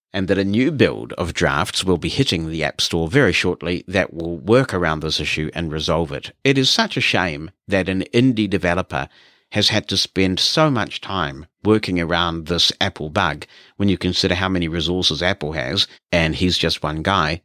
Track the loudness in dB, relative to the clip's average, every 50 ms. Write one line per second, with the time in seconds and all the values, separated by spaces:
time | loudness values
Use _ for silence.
0 | _ _ -6 -4 0 2 2 2 2 2 2 2 2 2 4 4 4 4 2 -2
1 | -8 -10 -6 -6 -6 -4 -2 0 0 2 2 2 0 -2 -2 -2 0 2 0 2
2 | 0 -2 0 0 0 0 0 -2 -2 -4 -4 -2 -2 -4 -2 -2 -4 -2 0 -2
3 | -2 2 2 4 4 4 2 2 0 0 -2 -2 -4 -4 -4 -4 -4 -2 0 0
4 | 0 0 -4 -6 -6 -6 -6 -6 0 4 4 4 4 2 0 0 0 0 0 -2
5 | -2 -2 -2 -2 -2 -2 -2 -2 -4 -4 -4 -4 -4 -4 -4 -4 -2 0 0 0
6 | 0 -2 -4 -8 -10 -14 -18 _ _ 2 2 2 2 2 2 0 0 -2 -2 -2
7 | 0 0 2 0 0 0 -4 -6 -10 -12 -14 _ _ -2 0 0 2 0 -2 -2
8 | -4 0 2 4 4 4 4 2 0 0 0 0 0 0 0 0 -2 -2 -4 -4
9 | -6 -6 -10 _ -20 _ _ _ _ _ -2 0 2 2 2 0 0 0 -2 -2
10 | -2 -2 0 0 2 2 2 0 0 0 2 2 2 2 2 0 -2 -4 -8 -12
11 | -10 -6 -4 -4 -4 -4 -4 -10 -14 -18 _ _ 2 2 2 2 2 0 0 0
12 | 0 0 0 0 0 0 -2 -4 -4 -2 0 2 2 0 0 0 -2 -2 -2 -4
13 | -8 -4 0 0 0 0 0 -4 -8 -14 -18 -20 -20 -20 _ 0 2 2 2 2
14 | 0 0 0 0 0 0 0 0 0 0 0 0 -2 -2 -2 -2 -2 -2 -2 0
15 | 0 0 0 0 0 -2 -2 -2 -4 -6 -4 -4 -4 -2 -2 -2 -2 -4 -6 -14
16 | _ _ 0 2 2 2 0 0 0 0 0 0 0 -2 -2 -2 -4 -4 -4 -2
17 | 0 0 2 2 2 0 -2 -6 -8